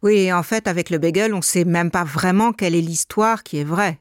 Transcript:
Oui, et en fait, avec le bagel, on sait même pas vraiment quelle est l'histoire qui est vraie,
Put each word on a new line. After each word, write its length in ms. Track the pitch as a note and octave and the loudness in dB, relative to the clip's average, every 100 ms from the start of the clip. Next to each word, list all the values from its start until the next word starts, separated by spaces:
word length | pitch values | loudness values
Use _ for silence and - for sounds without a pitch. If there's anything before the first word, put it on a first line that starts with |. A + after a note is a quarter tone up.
Oui, 120 | G#3 | 2
et 180 | G#3+ F#3 | 4 4
en 100 | F3+ | 0
fait, 220 | E3 A3 A3 | -2 -4 -2
avec 220 | F3 E3+ | -4 -2
le 80 | E3 | 0
bagel, 380 | E3 E3+ A3 | 0 2 0
on 80 | G3+ | 0
sait 240 | - F#3 F3 | -2 0 2
même 240 | E3+ E3+ | 2 0
pas 140 | F3+ | -2
vraiment 480 | E3+ D3 F#3 F#3+ A3+ | -4 -2 2 2 2
quelle 220 | A3 F#3 | 0 0
est 60 | E3+ | 0
l'histoire 640 | E3 E3 - - A3 A3+ | -2 -4 -4 0 0 0
qui 160 | - D3 | -4 -6
est 60 | |
vraie, 340 | D3 F3 G3+ D#3 | -4 -2 -2 -4